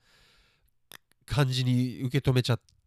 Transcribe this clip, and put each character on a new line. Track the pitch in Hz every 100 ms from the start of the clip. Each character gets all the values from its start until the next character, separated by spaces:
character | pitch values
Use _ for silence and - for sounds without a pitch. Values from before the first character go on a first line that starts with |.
| _ _ _ _ _ _ _ _ _ - _ _ -
感 | - 139
じ | 127
に | 127 123 127 92
受 | 123 139
け | 131
止 |
め | 127
ち | 123
ゃ | 117
っ | _ _